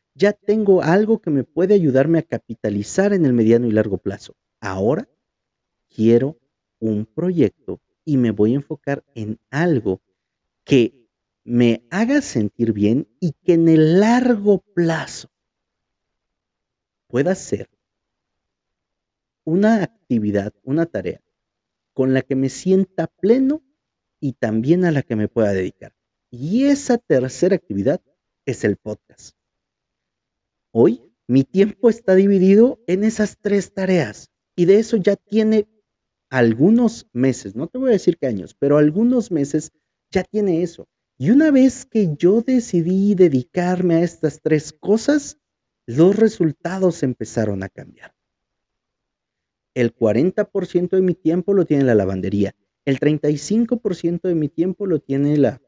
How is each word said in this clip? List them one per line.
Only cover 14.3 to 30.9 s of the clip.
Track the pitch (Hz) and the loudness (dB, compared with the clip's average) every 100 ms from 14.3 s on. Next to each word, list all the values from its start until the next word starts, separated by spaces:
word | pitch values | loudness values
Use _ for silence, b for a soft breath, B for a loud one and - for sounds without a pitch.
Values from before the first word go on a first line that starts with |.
| 220 202 190 - | 0 0 0 -2
plazo | 185 165 160 135 - - _ _ _ _ _ _ _ _ _ _ _ _ _ _ _ _ _ _ | -4 -2 -4 -8 -14 -20 _ _ _ _ _ _ _ _ _ _ _ _ _ _ _ _ _ _
pueda | 120 156 190 | -4 -2 -4
ser | - 101 - _ _ _ _ _ _ _ _ _ _ _ _ _ _ _ _ _ - | -6 -10 -10 _ _ _ _ _ _ _ _ _ _ _ _ _ _ _ _ _ -4
una | 175 208 226 | 0 2 0
actividad, | 175 _ - 117 104 101 98 - | -2 _ -4 -2 0 -2 -4 -10
una | 131 147 165 | -6 -4 -4
tarea | 104 87 82 _ _ _ _ _ _ _ | -6 -8 -10 _ _ _ _ _ _ _
con | - 131 | -4 0
la | 131 | 0
que | - 131 | -2 -4
me | 135 | -4
sienta | - 185 190 196 - 160 | -4 0 0 0 -4 -8
pleno | _ 196 262 262 311 - _ _ _ _ _ | _ 0 2 0 -4 -10 _ _ _ _ _
y | 139 | -8
también | - 113 110 127 175 | -4 -2 -2 0 2
a | 180 | 2
la | 143 | 0
que | - 110 | -2 -4
me | 104 | -2
pueda | 117 104 | 0 0
dedicar". | 95 92 - 104 _ _ _ _ | 0 -4 -10 -20 _ _ _ _
Y | 120 147 226 285 | -12 -4 0 0
esa | 277 - 240 | 0 0 -4
tercera | - 135 127 - 180 190 | 0 0 0 -2 0 0
actividad | - 98 107 - _ _ _ _ - | -2 -4 -2 -4 _ _ _ _ -10
es | 117 | -4
el | 110 98 | -4 -4
podcast. | 107 107 _ _ - _ _ _ _ _ _ _ _ _ _ _ _ _ _ | -8 -14 _ _ -20 _ _ _ _ _ _ _ _ _ _ _ _ _ _
Hoy | 113 151 | 2 2